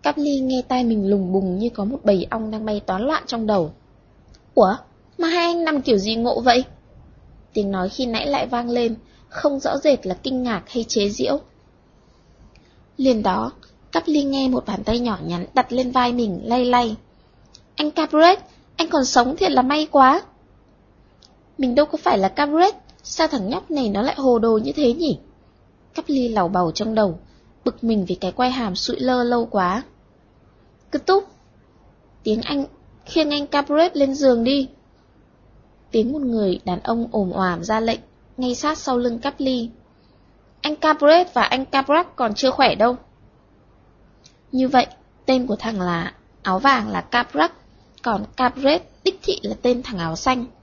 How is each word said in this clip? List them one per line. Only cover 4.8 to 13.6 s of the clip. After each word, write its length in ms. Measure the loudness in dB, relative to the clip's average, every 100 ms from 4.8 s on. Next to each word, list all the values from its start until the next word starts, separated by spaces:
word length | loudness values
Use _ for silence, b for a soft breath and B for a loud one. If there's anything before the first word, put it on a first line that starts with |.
| -8 _ _ -4
mà 100 | 0
hai 180 | 2 0
anh 180 | 0
nằm 180 | 0 0
kiểu 160 | 2 2
gì 180 | 2 -2
ngộ 260 | -2 0
vậy?" 220 | 2 2 0 -14 _ -20 -20 -20 -20 -20 -8
Tiếng 180 | -4 -2
nói 180 | -2 -4
khi 160 | -4 -4
nãy 220 | -4 -2
lại 200 | -2 -2
vang 220 | -4 -2
lên, 260 | -2 -2 -4 b b b
không 300 | -2 -2 0
rõ 180 | -2 0
rệt 280 | 2 2 -2
là 80 |
kinh 300 | -8 -6 -4
ngạc 200 | -2 -4 -4
hay 160 | -6
chế 260 | -2 0 -2
giễu. 300 | -2 -2 -2 -6 _ _ _ _ _ _ _ _ _ -20 _ b b _ -2
Liền 260 | 0 2
đó, 280 | 0 -2 -4 -10